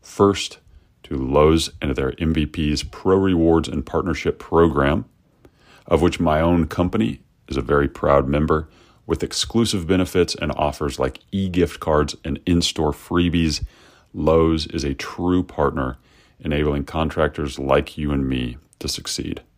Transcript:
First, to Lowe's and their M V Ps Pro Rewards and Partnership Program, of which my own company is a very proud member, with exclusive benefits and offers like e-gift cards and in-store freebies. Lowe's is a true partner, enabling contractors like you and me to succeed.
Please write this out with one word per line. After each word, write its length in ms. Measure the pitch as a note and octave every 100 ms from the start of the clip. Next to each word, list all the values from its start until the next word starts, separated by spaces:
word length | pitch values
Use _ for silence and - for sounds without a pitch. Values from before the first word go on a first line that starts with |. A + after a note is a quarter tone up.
First, 580 | - - G2+ G2 - - _ - _ _
to 140 | - C#2
Lowe's 540 | C2 C#2+ D2+ D#2+ - -
and 140 | D2 C#2
their 180 | C2+ -
M 120 | D#2+
V 140 | D#2+ D2
Ps 380 | - D2+ C#2+
Pro 320 | - - F#2 F#2+
Rewards 500 | F#2+ F2+ E2 E2 -
and 180 | D2
Partnership 540 | - D#2+ D#2+ D2+ E2+ -
Program, 680 | - E2 E2+ D2 C#2 D2+ - _ _ _ - _ _ - -
of 140 | E2
which 180 | F2+ -
my 200 | E2 D2+
own 280 | E2 F2 D#2+
company 540 | - F2+ - A2+ C2+ _ _ -
is 80 | C2+
a 60 |
very 260 | A#1+ C#2+ C#2+
proud 400 | - D2+ C#2+ C2+
member, 400 | D2 D#2 D#2 D#2 _ _ _ -
with 180 | D#2
exclusive 640 | - - - A2+ A2+ G2+ D#2+
benefits 480 | F#2 F2+ F#2 E2+ -
and 160 | D#2
offers 480 | - D2+ - D2 -
like 180 | C2 - _
e-gift 480 | G2 F#2+ F2+ E2+ -
cards 340 | - D2+ D2+ -
and 140 | - C#2 -
in-store 460 | F2 - - D#2
freebies. 720 | D2 - F2+ F2+ E2+ E2 D2+ - _ - _ _
Lowe's 540 | - E2 E2 E2 D#2+ D#2
is 160 | D#2+
a 100 | D2
true 480 | C#2 - - F2 F2+
partner, 560 | F2+ - C#2+ D#2 C2 C2 _ _ _ _
enabling 460 | D#2 D2 D2 C#2+
contractors 760 | C#2+ D#2+ D#2 E2 D#2 D2+ D2 C#2
like 400 | C2+ C#2 D2 -
you 140 | D2+
and 160 | C#2+ C2+
me 280 | B1+ B1 A#1+ _ _
to 80 | -
succeed. 560 | - - - - G1+ -